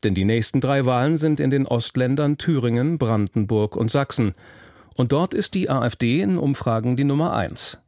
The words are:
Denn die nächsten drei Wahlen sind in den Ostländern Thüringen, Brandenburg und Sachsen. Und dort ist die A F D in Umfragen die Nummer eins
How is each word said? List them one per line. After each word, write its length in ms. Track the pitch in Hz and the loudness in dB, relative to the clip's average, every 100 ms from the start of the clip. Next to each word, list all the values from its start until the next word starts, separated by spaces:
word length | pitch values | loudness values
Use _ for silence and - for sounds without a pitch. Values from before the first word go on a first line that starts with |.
Denn 100 | - | 0
die 120 | 92 95 | 2 2
nächsten 360 | 113 110 135 | 2 0 -2
drei 240 | 131 139 127 | 0 0 2
Wahlen 320 | 123 135 160 | 2 2 2
sind 220 | 156 151 | 0 0
in 100 | 143 | 0
den 160 | 139 135 | 0 0
Ostländern 720 | 120 - - 127 139 147 147 | -2 -2 -2 0 2 0 0
Thüringen, 640 | - 147 120 117 135 165 | 0 0 2 0 0 0
Brandenburg 760 | 117 110 101 - 104 110 104 - | 0 0 0 0 0 0 0 0
und 140 | 113 | 0
Sachsen. 440 | 139 139 - 110 - - - - - - | 0 -2 0 -2 -2 -16 -20 -20 -20 -20
Und 180 | - 123 | -2 0
dort 200 | 139 185 | 2 0
ist 200 | - 202 190 | -2 -2 -4
die 140 | 180 | -2
A 160 | 135 120 | 0 -2
F 100 | - | 0
D 260 | 117 135 | 0 0
in 160 | 196 180 | 0 0
Umfragen 580 | 143 135 - 113 117 127 | 0 -2 -2 0 0 0
die 80 | |
Nummer 300 | 139 139 165 | 0 0 0
eins 460 | - 92 - - - | 0 -4 -6 -12 -12